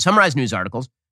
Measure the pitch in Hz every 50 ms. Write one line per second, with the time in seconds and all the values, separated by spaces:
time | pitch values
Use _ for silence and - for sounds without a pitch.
0 | - 175 202 214 196 180 131 143 127 107 - 92 92 92 101 120 131 - _ _
1 | _ _